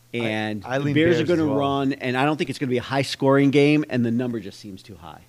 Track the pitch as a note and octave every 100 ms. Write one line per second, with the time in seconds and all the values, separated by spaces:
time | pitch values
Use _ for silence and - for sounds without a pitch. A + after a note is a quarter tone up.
0 | _ A#2+ A#2 G#2+ G#2+ G#2+ A#2+ C3+ D3 D3
1 | E3+ D#3+ D#3+ E3 D3+ C#3 C#3 C#3 C3+ -
2 | B2+ B2+ D3 D3 D#3+ - C3 B2 - C#3
3 | C3+ - C3+ C#3 C#3 C#3+ C#3+ D3+ - B2
4 | A#2 A#2 B2+ A#2 F#2+ - G#2 F#2+ - F2+
5 | D#2+ D#2+